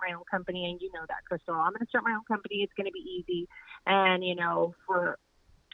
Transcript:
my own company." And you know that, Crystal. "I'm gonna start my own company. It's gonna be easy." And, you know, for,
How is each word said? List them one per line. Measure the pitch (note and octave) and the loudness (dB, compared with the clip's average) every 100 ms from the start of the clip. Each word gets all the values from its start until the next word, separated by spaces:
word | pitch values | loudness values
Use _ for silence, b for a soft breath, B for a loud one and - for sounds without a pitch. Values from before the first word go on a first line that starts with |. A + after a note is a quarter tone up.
| F#3 | -4
my | |
own | F3 F3 | -6 -4
company." | F#3+ F3 F3+ F3 | -4 -2 -4 -4
And | F3 | -6
you | F#3+ | -8
know | F3 D#3+ | -10 -8
that, | C#3 - | -10 -6
Crystal. | F3 - | -6 -2
"I'm | E3 E3 | 0 2
gonna | G#3+ A#3 | 2 2
start | A#3+ | 0
my | A3 | 2
own | G#3+ A3+ | 0 0
company. | G#3 G3+ G3+ | -4 -2 -2
It's | - | -2
gonna | - G4 | -2 -4
be | F4+ | -6
easy." | F4 F4+ F4+ F4 F4 B B B - | -6 -6 -2 -2 -4 B B B 2
And, | G3 F#3+ F3+ | 4 6 4
you | F#3 | 2
know, | F3 E3+ E3+ E3+ F3 - | 0 2 2 2 0 0
for, | F3+ F3 - _ _ _ - _ | 2 2 -2 _ _ _ -20 _